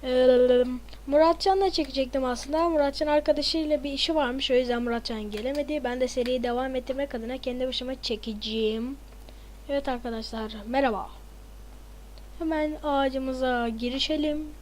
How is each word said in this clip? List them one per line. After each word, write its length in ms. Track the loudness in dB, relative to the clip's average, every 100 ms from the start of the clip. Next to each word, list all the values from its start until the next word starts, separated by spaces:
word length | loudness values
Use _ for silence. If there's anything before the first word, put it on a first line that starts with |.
Ee, 600 | 2 6 8 8 8 6 4 -2 -10 -14 2
Muratcan'la 640 | 6 6 6 4 4 4
çekecektim 540 | 2 -2 0 0 0
aslında. 440 | 0 -2 -2 2 4
Muratcan 380 | 4 2 2 2
arkadaşıyla 760 | 4 4 2 2 0 2 0
bir 80 | 0
işi 220 | -2 0
varmış. 360 | 2 2 0 2
O 40 |
yüzden 280 | 2 4 0
Muratcan 480 | 0 -2 -4 -6 -6
gelemedi. 540 | -6 -4 -4 -2 -2
Ben 160 | -2 -2
de 80 | 0
seriyi 340 | 0 0 0
devam 340 | 0 0 0 -4
ettirmek 380 | -4 -4 -2
adına 240 | -4 -6 -6
kendi 280 | -4 -2 -2
başıma 360 | -4 -6 -6
çekeceğim. 960 | -6 -6 -6 -6 -4 0 0 0 -4 -8 -12 -18 -18 -18 -18 -18 -4
Evet 200 | -4 -2
arkadaşlar, 640 | -4 -4 -6 -6 -6 -8 -8 -2
merhaba. 420 | 0 2 0 -6 -12 -18 -18 -18 -18 -18 -18 -18 -18 -18 -18 -16 -6
Hemen 380 | -2 0 0 -2
ağacımıza 840 | 0 2 2 0 -4 -2 0 0 0
girişelim. 800 | -2 -4 -2 0 0 0 -2 -6 -10